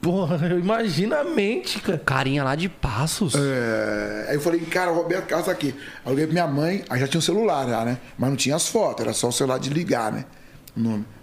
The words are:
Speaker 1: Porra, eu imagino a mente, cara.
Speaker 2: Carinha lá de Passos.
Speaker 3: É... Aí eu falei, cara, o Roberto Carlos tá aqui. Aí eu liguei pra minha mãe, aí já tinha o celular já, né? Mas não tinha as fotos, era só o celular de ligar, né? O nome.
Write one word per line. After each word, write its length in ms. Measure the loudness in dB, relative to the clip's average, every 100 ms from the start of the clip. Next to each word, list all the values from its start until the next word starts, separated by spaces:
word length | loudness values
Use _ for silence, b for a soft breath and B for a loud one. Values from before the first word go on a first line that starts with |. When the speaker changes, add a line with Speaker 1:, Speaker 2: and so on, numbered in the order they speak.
Speaker 1:
Porra, 420 | 2 0 2 0 2
eu 100 | 2
imagino 560 | 2 2 2 0 2 0
a 80 |
mente, 560 | 0 2 2 0 -2 -6
cara. 180 | -2 -2
Speaker 2:
Carinha 460 | 0 0 2 2
lá 100 | 2
de 140 | 0 -2
Passos. 680 | -2 -4 0 -2 0 0
Speaker 3:
É... 920 | 2 2 2 0 0 0 -2 -4 -6 -2
Aí 60 | 0
eu 40 |
falei, 200 | 2 0
cara, 320 | 0 0 2
o 20 |
Roberto 320 | 2 2 -2 0
Carlos 200 | -2 0
tá 60 |
aqui. 220 | 0 -2 -4 B B
Aí 20 | -2
eu 40 |
liguei 160 | 0 2
pra 60 |
minha 140 | 2 2
mãe, 380 | 2 0 0 -2
aí 120 | 0
já 80 | 0
tinha 100 | 2
o 40 |
celular 440 | 2 2 2 2 0
já, 160 | 0
né? 140 | 0 -2 B -2
Mas 120 | 0
não 60 | 2
tinha 180 | 0 0
as 120 | 2
fotos, 360 | 2 0 0
era 80 | -2
só 140 | 0 0
o 40 |
celular 260 | 0 0 0
de 120 | 0
ligar, 420 | -2 0 0 0
né? 120 | -2 -8 B B B -12 -2
O 40 |
nome. 240 | 0 0 -6 -12